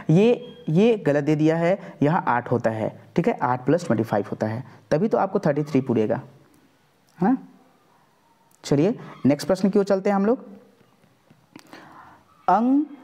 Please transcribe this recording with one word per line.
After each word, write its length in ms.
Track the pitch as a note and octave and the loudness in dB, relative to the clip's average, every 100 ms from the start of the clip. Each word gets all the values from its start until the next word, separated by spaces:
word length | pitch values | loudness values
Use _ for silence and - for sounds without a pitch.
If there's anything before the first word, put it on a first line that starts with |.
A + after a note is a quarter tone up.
| - | 2
ये, 540 | D#3+ A3+ A#3+ - - - | 4 4 2 -4 -12 -2
ये 260 | D#3 A3+ G#3+ | 2 2 2
गलत 260 | D3+ C#3+ | 0 0
दे 120 | D3 D3+ | 0 2
दिया 220 | D#3 E3 | 2 2
है, 200 | E3+ G3 - - | 0 -2 -6 -2
यहाँ 200 | C#3+ F#3 - | 0 0 0
आठ 240 | A#2+ A#2+ | -2 -2
होता 180 | A#2+ A2+ | -2 -2
है, 200 | A2 G#2+ - - - | -2 -6 -8 -8 -2
ठीक 120 | E3 | -2
है, 100 | - | -2
आठ 240 | B2 B2+ B2+ | -2 -2 0
plus 200 | E3 - | -2 0
twenty 200 | A2+ A2+ | -2 -2
five 260 | G#2+ - | -2 -4
होता 160 | - A2 | -6 -6
है, 160 | A2+ - - _ | -6 -10 -20 _
तभी 160 | D3 A3 | -2 0
तो 100 | A#3 | 0
आपको 220 | G3 G3+ | -2 0
थर्टी 240 | E3 C#3+ | 0 -2
थ्री 180 | D3+ C3+ | 0 -2
पूरेगा, 400 | C3 A#2 G#2+ A2+ - - _ _ _ _ _ _ _ - | 0 0 0 -2 -6 -20 _ _ _ _ _ _ _ -2
है 100 | F#3+ | 0
ना। 80 | C4 - _ _ _ _ _ _ _ _ _ _ _ | 0 -4 _ _ _ _ _ _ _ _ _ _ _
चलिए 340 | - C#3+ F3+ B3+ - - B2+ | -2 0 0 -2 -10 -2 0
नेक्स्ट 220 | C#4+ - | 0 0
प्रश्न 220 | F#3+ G3+ | 0 2
की 100 | G3+ | 2
ओर 60 | G3 | 2
चलते 240 | G3 G3 | 0 0
हैं 60 | G3 | 0
हम 100 | G3 | 0
लोग। 200 | C4 - - - _ _ _ _ _ _ _ _ - - - - - - - _ _ - | -2 -6 -20 -20 _ _ _ _ _ _ _ _ -20 -20 -20 -20 -20 -20 -20 _ _ 0
अंग 360 | F#3+ A#3+ C#4 D4+ - | 2 4 2 0 -6